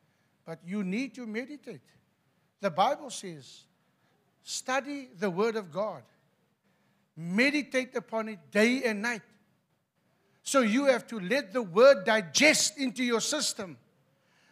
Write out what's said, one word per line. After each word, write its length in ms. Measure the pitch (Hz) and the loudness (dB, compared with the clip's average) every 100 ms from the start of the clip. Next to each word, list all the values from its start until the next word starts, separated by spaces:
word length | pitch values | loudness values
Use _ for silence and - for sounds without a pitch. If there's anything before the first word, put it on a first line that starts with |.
| _ _ _ _ - | _ _ _ _ -16
But 140 | 165 | -14
you 180 | 170 208 | -8 -4
need 320 | 190 202 269 - | -2 -2 -4 -8
to 100 | 233 | -8
meditate. 560 | 214 269 294 262 151 - _ _ _ _ _ _ _ | -8 -8 -12 -16 -18 -20 _ _ _ _ _ _ _
The 100 | 196 | -4
Bible 400 | 160 220 302 285 | 2 2 0 -6
says, 540 | - 196 156 123 - _ _ _ _ _ _ _ _ | -14 -14 -16 -18 -20 _ _ _ _ _ _ _ _
"Study 680 | - - - 269 277 285 254 202 | -12 -10 -2 -2 -2 -10 -12 -6
the 120 | 202 | -4
word 240 | 170 233 220 | 0 0 -2
of 140 | 185 | -6
God. 320 | 160 214 156 - _ _ _ _ _ _ _ _ _ _ - | -6 -6 -8 -16 _ _ _ _ _ _ _ _ _ _ -12
Meditate 800 | 170 190 269 294 254 262 254 | -2 2 2 2 -2 -4 -4
upon 340 | 240 - 226 220 | -6 -6 -6 -6
it 220 | 208 143 | -10 -4
day 340 | 202 226 254 | 2 4 2
and 180 | 247 208 | -2 -2
night." 200 | 233 226 - _ _ _ _ _ _ _ _ _ _ _ | -4 -6 -12 _ _ _ _ _ _ _ _ _ _ _
So 200 | - 277 | 0 2
you 220 | 226 233 | 4 4
have 220 | 285 240 - | 2 2 -2
to 120 | 226 | -8
let 320 | 180 262 233 | -2 -2 -2
the 100 | 233 | -6
word 420 | 202 170 269 254 | 0 6 8 8
digest 760 | 190 220 165 - 294 294 - - | 4 0 0 4 6 6 2 -2
into 260 | 269 226 | -6 -2
your 160 | 247 226 | 0 0
system. 580 | - 294 240 - 190 127 _ _ _ _ _ _ _ | 0 -2 -4 -6 -12 -16 _ _ _ _ _ _ _